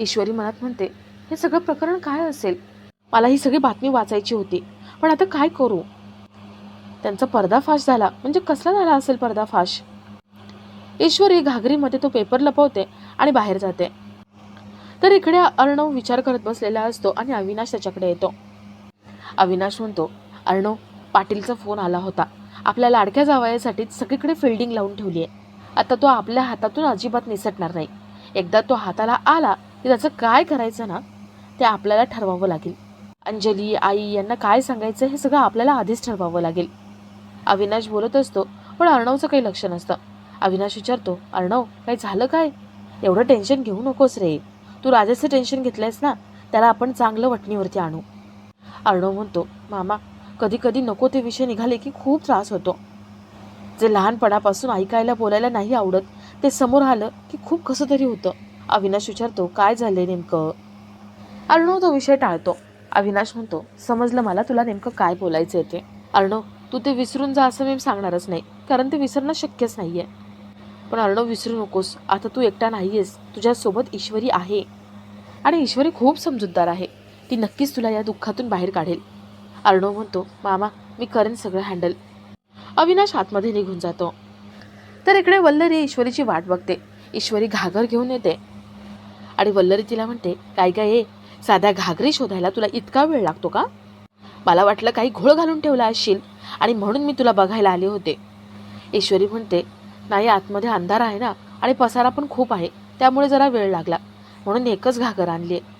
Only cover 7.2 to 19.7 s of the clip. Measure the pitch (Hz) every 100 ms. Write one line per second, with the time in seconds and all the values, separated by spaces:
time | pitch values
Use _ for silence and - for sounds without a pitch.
7.2 | 262 240 190 226 277 302 277 254 196 -
8.2 | 254 320 370 294 339 403 349 277 269 254
9.2 | 240 214 214 208 180 - - - - -
10.2 | _ - - - - - - - 320 -
11.2 | 392 349 285 240 220 294 277 262 277 233
12.2 | 202 254 285 277 285 - 190 - - -
13.2 | 277 262 208 190 196 180 175 - - -
14.2 | - _ - - - - - - 370 392
15.2 | 349 349 349 - 269 285 302 269 226 247
16.2 | 262 247 214 226 208 220 220 233 202 -
17.2 | 240 233 196 208 233 220 196 185 185 175
18.2 | 185 - - - - - - _ - -
19.2 | - - 190 185 196